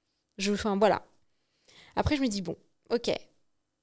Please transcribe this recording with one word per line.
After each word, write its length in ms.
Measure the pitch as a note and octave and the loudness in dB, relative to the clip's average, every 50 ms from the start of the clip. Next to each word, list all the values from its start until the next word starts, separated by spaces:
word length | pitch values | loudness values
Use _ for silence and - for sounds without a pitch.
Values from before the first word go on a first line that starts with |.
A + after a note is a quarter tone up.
| _ _ _ _ _ _ _ | _ _ _ _ _ _ _
je, 160 | - F#3+ G3+ | -4 -2 -2
enfin, 240 | G#3 G3 - A3 G3 | -2 0 0 -2 2
voilà. 300 | G3 G#3+ G3+ F3+ - - _ _ _ _ _ _ _ _ _ _ _ _ - - - - - - | 4 4 4 4 2 -2 _ _ _ _ _ _ _ _ _ _ _ _ -20 -20 -20 -20 -6 -2
Après, 200 | - G#3 - D4+ | -2 0 0 0
je 40 | C4+ | 0
me 40 | C4+ A#3+ | 0 -2
dis, « 140 | G3+ G3+ | -2 -4
Bon, 140 | F3+ E3+ D#3 - _ _ _ _ _ - | -6 -8 -10 -10 _ _ _ _ _ -4
ok. » 200 | A3+ A#3+ - - - - - _ _ _ _ _ _ _ _ _ _ _ | -4 -2 -2 -2 -4 -4 -8 _ _ _ _ _ _ _ _ _ _ _